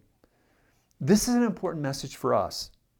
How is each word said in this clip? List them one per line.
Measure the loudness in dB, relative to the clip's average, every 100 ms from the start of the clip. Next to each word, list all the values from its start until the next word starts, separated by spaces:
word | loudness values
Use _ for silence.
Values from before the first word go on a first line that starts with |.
| -20 _ _ _ _ _ _ _ _ _
this | 4 4 4
is |
an | 2
important | 2 0 -4 -4
message | -4 -6 -10 -6
for | 0
us. | 0 0 -6 -12 _ _ _